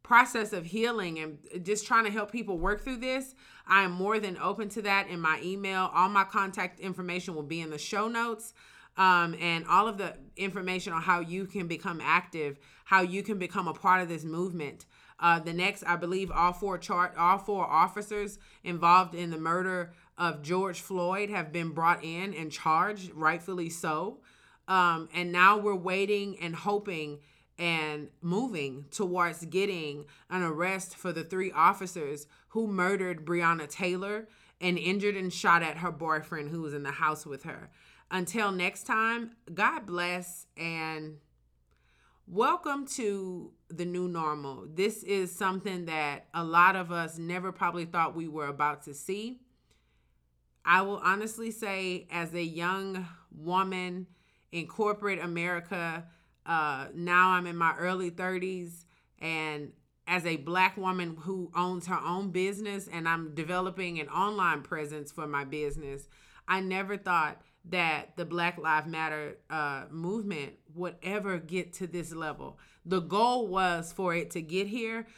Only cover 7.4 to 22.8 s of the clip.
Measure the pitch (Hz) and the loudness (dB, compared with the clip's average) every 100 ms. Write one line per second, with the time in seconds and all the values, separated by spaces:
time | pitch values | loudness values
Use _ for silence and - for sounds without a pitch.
7.4 | 147 170 160 151 - 208 220 233 233 220 | -6 -6 -6 -6 -4 -2 0 0 -2 -4
8.4 | - - - - - - 190 180 170 160 | -10 -18 -20 -20 -8 4 6 8 6 0
9.4 | 170 165 165 180 220 202 180 - - - | 0 0 4 6 6 2 -4 -8 -14 -6
10.4 | 190 190 180 185 196 165 165 175 165 180 | -4 -4 -2 -4 -2 -2 2 2 2 -4
11.4 | 190 202 175 165 196 165 143 170 180 165 | -4 -4 -4 -4 -4 -2 4 4 4 -4
12.4 | 147 143 - - - 190 185 190 196 208 | -4 -4 -14 -14 4 6 6 0 -2 -2
13.4 | 180 180 180 147 196 214 175 165 160 165 | -2 -2 -2 2 6 6 4 -4 -4 -2
14.4 | 185 170 143 - - _ - - 170 170 | -2 -4 -6 -8 -18 _ -20 0 4 4
15.4 | 160 170 185 190 - 170 175 190 190 151 | 2 0 0 0 0 0 0 -2 -2 2
16.4 | 175 180 202 180 - 180 175 - 175 196 | 2 2 -2 -2 0 2 2 4 4 4
17.4 | 202 202 170 156 180 208 208 208 202 202 | 2 -2 2 6 4 2 -6 -4 -4 -8
18.4 | - - 180 175 170 180 180 170 175 160 | -18 -14 -6 2 8 8 6 0 -4 -2
19.4 | 160 175 185 185 170 - _ - 170 147 | 0 0 0 -2 -4 -10 _ -4 -2 -2
20.4 | 147 185 190 170 - 190 175 190 208 208 | -2 0 0 -4 -6 -2 0 0 -2 -4
21.4 | 156 170 165 156 165 175 156 165 196 160 | -4 -4 -4 2 4 4 2 -6 -4 -6
22.4 | 160 147 165 160 | -6 -2 4 4